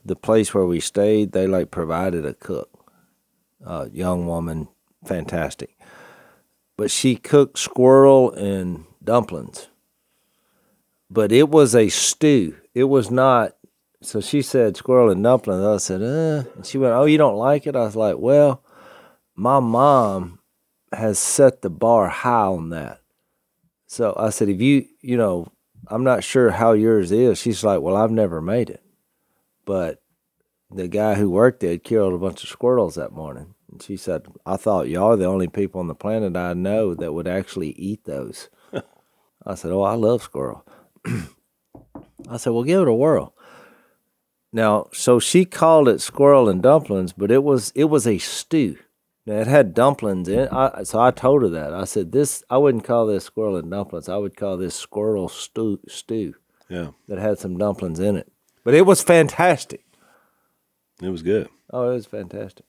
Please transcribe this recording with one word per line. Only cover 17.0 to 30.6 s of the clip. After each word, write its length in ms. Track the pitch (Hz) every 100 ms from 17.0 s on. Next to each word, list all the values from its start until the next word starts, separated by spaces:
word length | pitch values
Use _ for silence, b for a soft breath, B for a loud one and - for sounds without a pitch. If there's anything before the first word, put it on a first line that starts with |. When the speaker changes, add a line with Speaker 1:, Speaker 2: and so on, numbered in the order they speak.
Speaker 1:
you 140 | 151 151
don't 180 | 143 104
like 300 | 127 143 147
it?" 100 | 127
I 80 |
was 120 | 113 107
like, 200 | 107 69
"Well, 440 | 117 143 147 123 _ b b b b b b
my 260 | - 113 135
mom 800 | 117 117 143 135 110 95 90 87 _ _ _ _ _
has 260 | - 110 98
set 440 | - - 135 -
the 80 | 95
bar 380 | 80 113 117 90
high 380 | - 123 117 101
on 240 | 90 82
that." 300 | 82 64 - _ _ _ _ _ _ _ _ _
So 280 | - 110 -
I 140 | 110
said, 180 | - 101
"If 120 | 95
you, 260 | 127 139 - _
you 160 | 127 123
know, 300 | 104 90 82 _ _ _ -
I'm 160 | 110
not 200 | 131 117
sure 260 | - 131 117
how 200 | 87 113
yours 400 | 107 113 110 87
is." 260 | 107 123 92
She's 240 | 120 98
like, 180 | 107 92
"Well, 140 | 76 98
I've 140 | 113
never 300 | 110 101 82
made 300 | 85 117 110
it. 120 | - _ _ _ _ _ _ _ _
But 360 | - 95 85 73 _ _ _ _ _ _